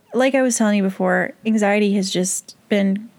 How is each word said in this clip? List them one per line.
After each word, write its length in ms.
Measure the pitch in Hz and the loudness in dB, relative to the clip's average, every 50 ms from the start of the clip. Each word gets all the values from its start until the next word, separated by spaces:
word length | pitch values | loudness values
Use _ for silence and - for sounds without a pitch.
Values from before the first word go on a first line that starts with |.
| _ - | _ -6
like 220 | - 233 262 269 262 | -2 0 0 2 2
I 80 | 269 | 2
was 140 | 262 254 226 | 0 0 0
telling 200 | - 226 208 208 | 0 0 2 2
you 60 | 202 | 2
before, 500 | 190 190 190 - 185 185 180 180 175 - - _ - | 0 0 -2 -2 0 0 0 0 -2 -4 -6 _ -2
anxiety 480 | 220 220 220 208 202 202 214 214 202 196 | -2 0 2 2 2 2 2 2 2 2
has 160 | 208 185 190 | 0 -2 -2
just 460 | - 175 180 180 - - - - - _ _ - | -2 -2 -2 -2 -4 -8 -10 -14 -20 _ _ -2
been 400 | 214 202 196 196 196 202 220 - _ | 0 0 2 0 -2 -2 -6 -12 _